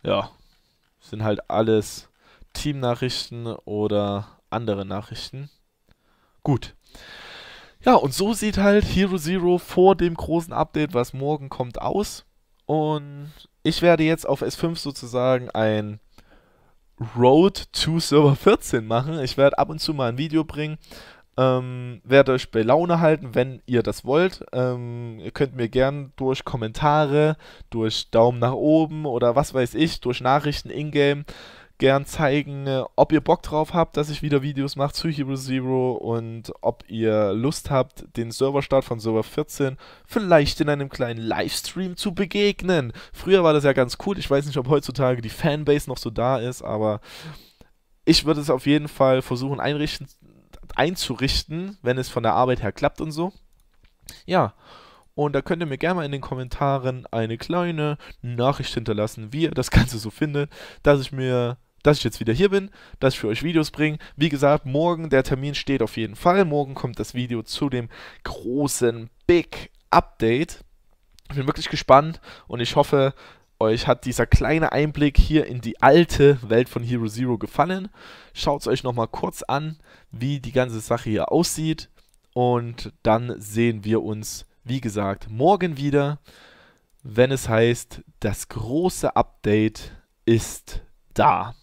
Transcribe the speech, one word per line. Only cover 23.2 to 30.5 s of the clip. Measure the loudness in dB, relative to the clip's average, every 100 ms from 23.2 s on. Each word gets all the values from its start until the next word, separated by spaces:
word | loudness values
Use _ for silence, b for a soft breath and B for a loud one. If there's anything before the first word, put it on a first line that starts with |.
| 0 -2
wenn | -2 -6
ihr | -2 0
das | 0 -6
wollt. | 0 2 2 -2 -8
Ähm, | -4 -2 -4 -8 -10 -12 -12
ihr | -12
könnt | -4 -4
mir | -2 -2
gern | 0 0 -2 -12 -6
durch | -4 -4
Kommentare, | -6 -6 -6 0 2 4 2 2 2 0 B B -10
durch | -4 -2 -4 0
Daumen | 4 4 4
nach | -2
oben | 2 4 4 4 -2 -4
oder | 0 2 2
was | 0
weiß | 0 -2 0
ich, | -2 0
durch | -4 -2
Nachrichten | 2 2 0